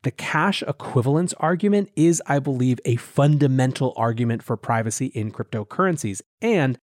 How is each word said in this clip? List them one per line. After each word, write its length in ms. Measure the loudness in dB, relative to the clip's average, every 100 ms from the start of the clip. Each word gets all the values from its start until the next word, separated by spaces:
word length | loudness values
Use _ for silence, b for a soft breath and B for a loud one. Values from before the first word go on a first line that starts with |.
The 80 | -6
cash 540 | -6 -4 0 0 -2
equivalence 720 | -6 -8 -2 -2 0 0 -2 -2
argument 560 | -2 0 2 2 0 2
is, 240 | 2 2 0
I 140 | -2
believe, 400 | 0 0 0 0
a 120 | 0 -2
fundamental 960 | -2 2 4 4 4 4 2 0 -4 0
argument 460 | -2 0 -2 -2
for 160 | -4 -6
privacy 500 | -2 -2 -2 -4 -6
in 240 | -4 -6
cryptocurrencies 920 | -8 -8 -6 -6 -2 0 0 -4 -6 -12 _
and 380 | 0 2 2 -2